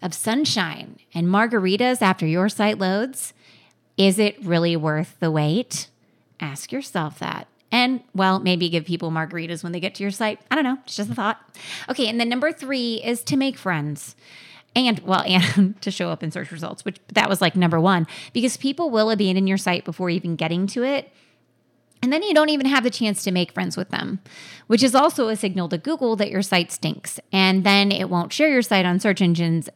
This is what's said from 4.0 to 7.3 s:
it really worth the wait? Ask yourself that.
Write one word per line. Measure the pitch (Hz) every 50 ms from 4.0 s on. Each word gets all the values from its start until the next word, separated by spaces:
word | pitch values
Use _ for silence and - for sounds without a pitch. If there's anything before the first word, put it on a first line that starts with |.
| 196 196 185
it | 214 208 208 - - 208
really | 170 175 165 170 170 170
worth | 160 151 156 151 156 175 - - -
the | 170 160
wait? | 156 156 151 151 160 233 247 - - - - - _ _ _ _ _ _ _ _ _ -
Ask | - 143 143 - - -
yourself | - 277 269 - - 175 156 151 - -
that. | - -